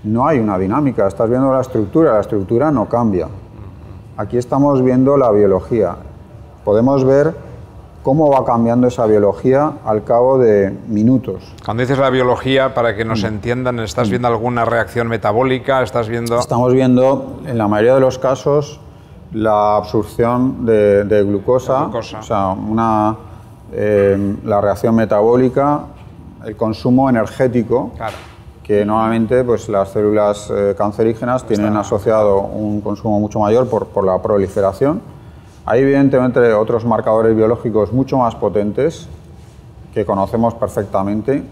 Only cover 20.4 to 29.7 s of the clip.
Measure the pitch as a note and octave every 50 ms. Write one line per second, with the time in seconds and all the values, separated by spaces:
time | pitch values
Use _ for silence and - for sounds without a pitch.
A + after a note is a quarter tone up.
20.4 | B2+ C3 C3+ - B2+ A2+ A2+ G#2+ G#2 G#2 G2+ G2+ G2+ G2+ G#2+ G#2 G2+ G2+ G2+ G2
21.4 | F#2+ - B2+ C3 B2+ C3 C3 C3+ D#3 G3 A2 A#2 G#2+ - A2 A2 A2 - A#2 G2+
22.4 | G2 F#2+ F#2+ G#2+ G#2 G#2+ A2 A2+ A2+ A2+ A2 G#2+ G#2+ G#2+ A2 A2 - - - -
23.4 | - - - - - - - A2 G#2+ G#2 G#2 G2+ G2+ G2+ G2 G2 G2+ G2 G#2 -
24.4 | - A#2 G#2 G2+ G2+ G2+ F#2+ G2 - A#2 A2+ A2+ A2+ F#2+ A2 G#2 G#2+ A2+ A#2+ B2+
25.4 | B2+ B2+ B2+ C#3 C#3 D3 D3 D3+ - - - - - - - - - - - -
26.4 | A2 A2+ G#2+ - A#2 A2 G#2+ - - C#3 B2 C3 C3+ C3+ B2 A2+ G#2+ G#2 - -
27.4 | C3 B2+ A2+ B2 G#2+ A2+ A#2 B2+ - - - - A#2 G#2+ - - - - - -
28.4 | - - - - - - G#2 G#2 G#2 G#2 G#2+ A2 A2 A2+ A2+ A2+ A2+ G#2 B2+ B2
29.4 | B2+ A#2+ A2+ G2+ - -